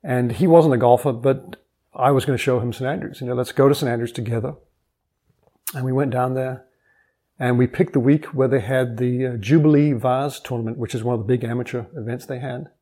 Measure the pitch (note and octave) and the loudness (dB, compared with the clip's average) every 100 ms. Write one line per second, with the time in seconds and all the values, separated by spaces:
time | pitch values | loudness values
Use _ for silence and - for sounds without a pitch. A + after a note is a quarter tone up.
0 | E3 B2+ B2 A#2 F#3 E3+ D#3+ B2 A#2+ B2 | -2 0 0 0 6 8 6 4 4 4
1 | C#3+ A#2 C3 C3+ - - _ _ _ - | 2 0 0 0 -4 -20 _ _ _ 0
2 | B2+ C#3 C3+ B2+ - B2 A#2+ A2 C3 E3+ | 2 2 0 -2 0 0 -2 -4 -6 -6
3 | - - B2 B2 B2 - C3+ C#3+ C3 A#2+ | -8 -10 -6 -4 -4 2 4 4 0 -2
4 | A#2 - A2+ A#2 G#2 - _ _ _ _ | -4 -6 -4 -4 -6 -10 _ _ _ _
5 | _ _ _ _ _ _ - C3+ B2+ C3 | _ _ _ _ _ _ -12 -6 -4 -2
6 | C#3 B2 B2+ C3 C3 B2+ _ _ _ _ | -2 -2 -2 -2 -6 -8 _ _ _ _
7 | _ _ _ _ B2 B2 B2 - - C#3 | _ _ _ _ 0 2 0 0 0 2
8 | B2+ D3+ D#3 C#3 C3 C3 G2+ C3 B2+ A2+ | 2 2 0 -2 0 0 0 -2 -2 -2
9 | B2 B2 C3 A#2+ G2 D#3+ D3+ D3 D3 B2+ | -2 -2 -4 -6 2 4 6 4 4 0
10 | B2+ B2+ C#3+ - - A#2+ A2+ A#2 A#2 A#2+ | 0 -2 -2 -8 -8 -6 -6 -6 -6 -4
11 | A2 A#2+ G#2 B2 A#2 A#2+ A#2+ B2 - D#3 | -2 -4 0 -2 0 -6 -6 -8 -10 -10
12 | A2 B2+ - B2+ C3 B2+ D3+ _ | -8 -10 -10 -10 -8 -10 -12 _